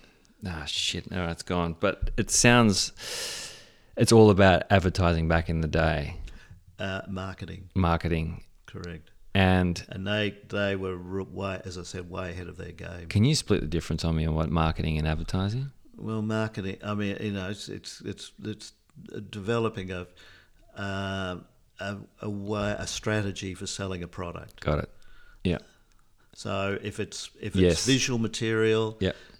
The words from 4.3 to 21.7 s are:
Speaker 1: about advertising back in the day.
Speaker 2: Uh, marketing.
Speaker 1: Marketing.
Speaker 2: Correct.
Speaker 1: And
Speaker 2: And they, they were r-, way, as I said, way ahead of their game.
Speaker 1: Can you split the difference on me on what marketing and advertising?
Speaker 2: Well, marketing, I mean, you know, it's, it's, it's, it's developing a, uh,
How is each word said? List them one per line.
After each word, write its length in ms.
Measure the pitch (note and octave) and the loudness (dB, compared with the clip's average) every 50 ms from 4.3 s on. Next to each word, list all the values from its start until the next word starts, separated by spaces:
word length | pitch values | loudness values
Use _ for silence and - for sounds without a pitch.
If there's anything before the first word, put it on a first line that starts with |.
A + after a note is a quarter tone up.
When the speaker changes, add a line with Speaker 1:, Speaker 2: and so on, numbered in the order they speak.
Speaker 1:
about 340 | G2 F#2 G2 F#2+ F2+ E2+ - - | 10 10 8 8 8 6 4 4
advertising 580 | G2+ F#2+ E2+ F#2 - - F#2 E2+ E2+ E2 D#2+ D#2+ | 4 6 6 4 2 4 4 4 4 4 4 4
back 200 | E2 E2 E2 - | 4 2 2 2
in 120 | E2 D#2+ | 0 0
the 80 | D#2+ D2+ | 0 0
day. 480 | D2+ E2 D#2+ D#2+ D#2 D2+ D2 D2+ E2 - - - - - - - - - - - - - | 2 2 2 2 2 0 -2 -6 -8 -10 -10 -12 -12 -14 -18 -20 -20 -20 -20 -20 -12 -8
Speaker 2:
Uh, 220 | G#2+ G2 F#2+ F#2+ - F#2+ | -6 -6 -6 -6 -8 -8
marketing. 600 | G2 F#2 F#2 F#2+ F#2+ - F#2+ E2+ F2 F2+ F#2 - - | -8 -8 -8 -8 -10 -10 -12 -12 -12 -14 -12 -4 0
Speaker 1:
Marketing. 680 | F#2+ F2+ E2+ E2+ E2+ - E2 E2 D#2+ D#2+ D#2+ E2 - - - - - - | 2 4 4 4 2 2 0 0 0 -2 -2 -6 -10 -12 -18 -20 -20 -20
Speaker 2:
Correct. 440 | - - F#2+ F2+ F2 E2+ D#2 - - - - - - - | -16 -14 -12 -12 -12 -12 -14 -16 -20 -20 -20 -12 -2 2
Speaker 1:
And 480 | G2 F#2+ F#2 F#2 F#2 F2+ F2 E2+ - - - | 4 4 6 6 6 4 2 0 -2 -6 -10
Speaker 2:
And 160 | - F#2 F#2+ | -10 -8 -6
they, 320 | G2 G#2 G#2+ G#2+ G2+ G2+ - - - | -4 -2 -2 -2 -2 -4 -8 -12 -8
they 260 | G#2+ G2+ G2+ G2 G2 | -4 -2 -2 0 -2
were 240 | F#2+ F#2+ F#2 F#2 F2+ | -2 -4 -4 -6 -6
r-, 240 | F2+ F2 F#2 G2 F#2+ | -8 -6 -4 -4 -6
way, 380 | - F2 F#2 G2 F#2+ F#2 F#2 - | -6 -6 -6 -6 -6 -6 -8 -10
as 140 | F#2+ F2 F#2 | -12 -12 -12
I 60 | E2+ | -12
said, 260 | - - F#2 F2+ F2 | -10 -10 -10 -10 -10
way 220 | F2 F#2 F#2 F2+ E2+ | -8 -8 -8 -8 -8
ahead 160 | F2+ F2+ E2+ | -10 -10 -12
of 80 | E2 | -12
their 160 | F2 E2+ F2 E2+ | -12 -12 -14 -12
game. 340 | E2 E2+ E2+ F2+ F2+ E2+ E2 | -12 -12 -12 -12 -12 -6 0
Speaker 1:
Can 160 | - G2+ G#2+ | 2 4 6
you 120 | C#3+ D#3 | 6 4
split 240 | - - - G#2 - | 2 2 2 2 2
the 80 | - D2+ | 2 0
difference 360 | E2 E2 - - D#2+ D#2 - | -2 -2 -2 -2 -2 0 0
on 120 | E2 E2 | 2 2
me 100 | D#2+ D#2 | 2 2
on 80 | D#2+ D#2 | 2 2
what 160 | D#2+ D#2+ - | 2 0 2
marketing 480 | E2 E2 D#2+ D#2+ - - D#2+ D#2+ D#2 D2+ | 2 2 2 2 2 0 0 0 0 0
and 80 | D#2 | 0
advertising? 640 | D#2 D#2 D#2+ E2 - - F#2 F#2+ G2+ A2 C3 C#3 C#3 - - - - - | 0 0 -2 -2 -2 -2 -2 0 0 -2 -4 -4 -6 -10 -14 -20 -20 -16
Speaker 2:
Well, 260 | - G#2 G#2+ A2 A2 G#2+ | -12 -8 -6 -4 -4 -2
marketing, 560 | G#2+ A2 A2 A2 G#2+ - A2 F#2 F#2+ G2 - - | -2 -2 -2 -2 -4 -4 -6 -6 -6 -8 -8 -6
I 120 | G#2 G#2 | -6 -4
mean, 220 | G#2 G#2 G2+ G2 - | -2 -2 -2 -2 -2
you 100 | G#2+ G#2+ | -4 -4
know, 200 | G2+ G2 F#2 F#2 | -4 -4 -4 -6
it's, 180 | G2+ - - - | -8 -8 -10 -10
it's, 320 | G2+ - - - - - - | -12 -12 -12 -14 -16 -12 -10
it's, 280 | G2+ G2 - - - - - - | -10 -10 -10 -12 -18 -16 -12 -10
it's 300 | G#2+ G#2 - - - - _ _ _ - - - - - - G#2 F#2+ | -10 -10 -10 -12 -20 -20 _ _ _ -20 -20 -18 -12 -12 -12 -10 -10
developing 640 | - G#2 F#2+ G2+ A#2 A#2 A2+ A2 A2+ G2+ F#2 F#2 F#2 | -10 -8 -4 -2 0 0 0 0 -2 -4 -8 -8 -8
a, 160 | F2+ F2 - - - - - - - _ _ _ _ _ _ - | -10 -10 -12 -16 -20 -20 -20 -20 -20 _ _ _ _ _ _ -12
uh, 600 | - G2+ G2 G2 G2 G2 G2 F#2+ F#2+ F#2+ F#2 F2+ F2 - _ _ _ _ _ | -8 -6 -6 -4 -4 -4 -4 -4 -4 -4 -6 -6 -8 -12 _ _ _ _ _